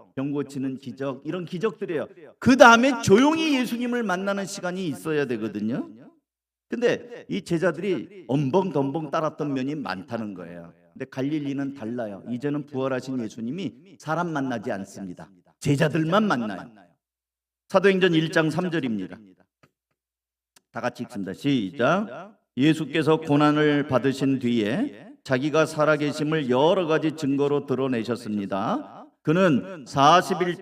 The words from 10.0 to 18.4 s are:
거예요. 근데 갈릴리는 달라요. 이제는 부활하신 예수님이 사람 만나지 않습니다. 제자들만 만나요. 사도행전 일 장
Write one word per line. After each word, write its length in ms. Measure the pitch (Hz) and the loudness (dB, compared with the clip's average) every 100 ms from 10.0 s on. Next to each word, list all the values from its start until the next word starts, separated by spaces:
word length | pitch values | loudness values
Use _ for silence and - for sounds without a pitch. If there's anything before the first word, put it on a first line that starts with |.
| - 117 110 | -8 -8 -8
거예요. 380 | 92 85 87 85 - _ | -10 -14 -16 -18 -20 _
근데 120 | - | -14
갈릴리는 680 | 131 - 139 151 139 139 139 | -12 -6 -4 -4 -4 -4 -6
달라요. 480 | 139 110 123 110 95 85 | -8 -10 -8 -8 -10 -10
이제는 360 | 120 143 143 139 | -6 -4 -6 -6
부활하신 540 | 131 131 131 123 131 | -4 -4 -4 -6 -6
예수님이 760 | 110 110 113 165 156 123 190 165 | -6 -8 -8 -8 -8 -10 -20 -16
사람 340 | 151 160 175 | -6 -4 -2
만나지 380 | 151 135 117 101 | -4 -4 -4 -6
않습니다. 580 | 101 98 - 98 87 82 _ _ _ | -6 -8 -12 -14 -14 -18 _ _ _
제자들만 720 | 147 139 156 160 160 196 214 | -2 2 2 0 2 2 2
만나요. 420 | 135 113 95 - - 90 _ _ _ _ _ _ _ _ | 0 -2 -8 -14 -20 -20 _ _ _ _ _ _ _ _
사도행전 460 | 196 190 190 185 | 2 4 4 4
일 160 | 165 160 | 4 2
장 200 | 165 | 2